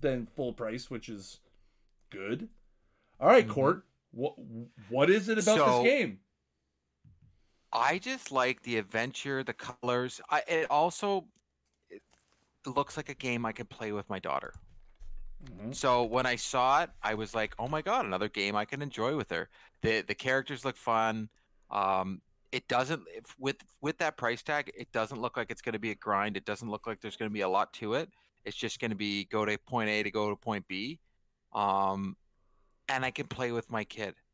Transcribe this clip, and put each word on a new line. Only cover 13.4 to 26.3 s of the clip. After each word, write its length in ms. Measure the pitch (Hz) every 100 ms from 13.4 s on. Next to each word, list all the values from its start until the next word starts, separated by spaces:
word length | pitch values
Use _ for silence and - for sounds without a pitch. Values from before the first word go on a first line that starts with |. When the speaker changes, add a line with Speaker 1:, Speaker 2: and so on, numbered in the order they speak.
| 117
Speaker 2:
I 80 |
could 160 | 107 113
play 240 | - 110
with 160 | 104 98
my 100 | 95
daughter. 340 | 87 67 - - - - - - - - - - -
Speaker 1:
Mm-hmm. 260 | - 107
Speaker 2:
So 320 | 135 139 123
when 220 | 117 123 127
I 100 | 123
saw 480 | - 131 127 143
it, 60 | 170 -
I 120 | 104
was 200 | 107 107
like, 220 | 117 107 -
"Oh 120 | 123
my 120 | 156
God, 240 | 185 247 117
another 220 | 92 107
game 280 | - 101 104
I 80 | 107
can 160 | 139
enjoy 340 | 143 - 117 151
with 140 | 107
her." 200 | 85 - - - _
The, 200 | 113 110
the 120 | 95
characters 520 | 104 131 131 131 135 135
look 100 | -
fun. 540 | - 113 110 110 107 _ _ _ -
Um, 500 | 104 95 95 92 92 _ _ -
it 160 | 131 -
doesn't, 360 | 123 131 156 82 87
if, 180 | - -
with, 160 | 135 135 - -
with 180 | 143 -
that 180 | 160 -
price 260 | 120 120
tag, 280 | - 147 - -
it 140 | -
doesn't 300 | 117 110 127
look 160 | 120 -
like 120 | 113
it's 120 | 110
gonna 180 | - 110
be 120 | 113
a 40 | 101
grind. 400 | 107 98 104